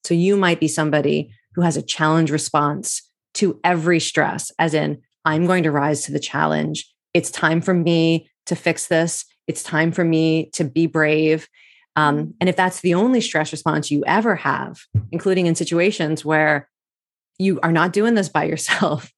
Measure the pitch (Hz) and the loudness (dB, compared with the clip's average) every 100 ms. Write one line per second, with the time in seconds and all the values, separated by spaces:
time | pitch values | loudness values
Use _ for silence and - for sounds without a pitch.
0 | - 170 185 202 180 165 156 - 151 147 | -2 0 2 2 2 0 -2 0 0 0
1 | 147 151 - - _ 175 175 139 - - | 0 -2 -4 -14 _ -2 0 0 -4 -2
2 | 156 160 156 147 - 151 147 147 - - | 2 2 2 -2 -2 0 0 -2 -6 -8
3 | - _ _ - 190 - 175 170 165 165 | -12 _ _ -2 -2 0 0 2 2 2
4 | - 160 151 151 - - 165 151 151 147 | 0 0 -2 -2 -8 -2 0 0 -2 -4
5 | _ _ 160 156 175 185 156 143 147 147 | _ _ -2 0 2 2 2 0 0 -2
6 | - 143 - 147 156 156 151 156 - _ | -4 -6 -4 -2 0 0 -2 -6 -12 _
7 | _ 175 - - 160 165 190 180 165 170 | _ -4 -4 -2 0 0 0 0 2 2
8 | 165 165 - _ - 170 170 160 - 165 | 2 0 -4 _ -8 -4 -2 -2 0 0
9 | 165 - - _ - - - 156 165 170 | 0 -4 -12 _ -10 -8 -4 -2 0 0
10 | 165 160 160 160 - - 151 160 165 160 | 0 2 2 0 -2 -4 -4 0 0 0
11 | 151 156 156 156 - _ - _ _ 156 | 0 2 2 0 -4 _ -20 _ _ 0
12 | 147 147 160 - 185 185 185 - 185 175 | 2 0 -4 -2 0 2 0 0 0 2
13 | 240 247 - 156 151 151 160 156 - 147 | 2 2 0 -2 -4 -4 -2 -2 -2 -2
14 | - 196 226 170 143 131 135 - - 107 | 0 0 2 0 -2 -4 -6 -14 -4 -4
15 | - 165 196 185 175 165 160 170 190 - | -4 -4 0 2 2 0 0 2 2 0
16 | 156 156 147 156 156 147 - _ _ _ | -2 -2 0 2 4 0 -4 _ _ _
17 | _ _ _ - 190 165 165 165 175 202 | _ _ _ -2 0 0 2 2 2 2
18 | 233 220 165 151 156 156 - - 170 151 | 2 2 0 -2 -2 -4 -4 -2 -2 -2
19 | - | -8